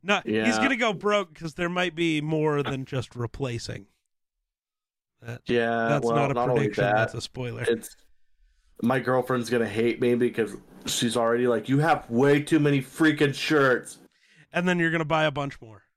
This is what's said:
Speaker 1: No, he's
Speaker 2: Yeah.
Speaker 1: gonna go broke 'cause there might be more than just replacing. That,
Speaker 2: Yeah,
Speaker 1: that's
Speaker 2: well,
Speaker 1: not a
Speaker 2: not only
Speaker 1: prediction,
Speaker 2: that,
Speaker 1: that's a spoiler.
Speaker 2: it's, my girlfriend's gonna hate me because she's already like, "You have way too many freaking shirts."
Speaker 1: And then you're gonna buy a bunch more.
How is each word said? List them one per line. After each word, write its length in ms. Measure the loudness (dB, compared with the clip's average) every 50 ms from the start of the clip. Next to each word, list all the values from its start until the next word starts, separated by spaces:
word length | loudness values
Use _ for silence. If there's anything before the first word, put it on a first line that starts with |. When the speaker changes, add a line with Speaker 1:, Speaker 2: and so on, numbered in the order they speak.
Speaker 1:
No, 200 | 0 0 -2 0 0
he's 80 | 0 0
Speaker 2:
Yeah. 220 | 2 2 2 2 2
Speaker 1:
gonna 140 | 2 2 2
go 180 | 2 0 0 -2
broke 400 | -2 -2 0 0 0 0 -2 -10
'cause 180 | -12 -12 -12 -6
there 140 | -4 -4 -4
might 260 | -2 -2 -2 -2 -2
be 280 | -2 -2 0 0 -2
more 400 | -2 -2 0 0 0 0 0 0
than 240 | -2 -2 -4 -6 -8
just 280 | -6 -6 -6 -6 -8 -8
replacing. 720 | -8 -8 -8 -6 -6 -6 -6 -6 -8 -8 -10 -12 -12 -14 _ _ _ _ _ _ _ _ _ _ _ _ _ _ _ _ _ _ _ _ _ _ _ _ _ _ _
That, 220 | -14 -14 -14 -12 _
Speaker 2:
Yeah, 400 | -2 0 0 0 0 0 0 0 0
Speaker 1:
that's 160 | 0 0 0
Speaker 2:
well, 100 | 0 0
Speaker 1:
not 140 | 0 0 0
a 20 | 0
Speaker 2:
not 140 | -2 0 0
only 140 | 0 0
Speaker 1:
prediction, 200 | 0 0 0 0
Speaker 2:
that, 140 | 0 2 2
Speaker 1:
that's 180 | 2 0 0 -4
a 60 | -10
spoiler. 420 | -12 -12 _ -10 -10 -8 -8 -6
Speaker 2:
it's, 320 | -2 -2 -2 -2 -4 -14 -20 _ _ _ -20 _ _ _ _ _ _ _ _ _ _ _ _ _
my 160 | 0 0 0 0
girlfriend's 500 | 0 0 0 0 0 0 -2 -2 0 0
gonna 180 | 0 0 0 0
hate 320 | 0 0 0 0 0 0
me 160 | 2 2 2
because 400 | 2 2 0 0 -2 -4 -4 -4 -14 -18 -20 -20 -14 -8
she's 300 | -6 -4 -2 -2 0 0
already 300 | 0 2 2 2 2 2
like, 220 | 2 2 0 0 0
"You 100 | 2 2
have 320 | 4 4 2 0 0 -4
way 320 | 0 2 4 6 4 4
too 160 | 2 2 2 4
many 220 | 4 4 2 2
freaking 520 | -2 -4 -2 2 2 2 4 4 0 0
shirts." 680 | 0 -2 -2 2 2 4 4 4 4 2 0 -8 -20 -20 -20 _ _ _ _ _ _ _ -20 _
Speaker 1:
And 140 | -6 -2 0 0
then 120 | 2 2
you're 100 | 0 0
gonna 140 | 0 -2 -2
buy 180 | 0 0 2 2
a 60 | 0
bunch 300 | 0 -2 -6 -6 -8 -12
more. 240 | -20 -20 -20 -20 _ _ _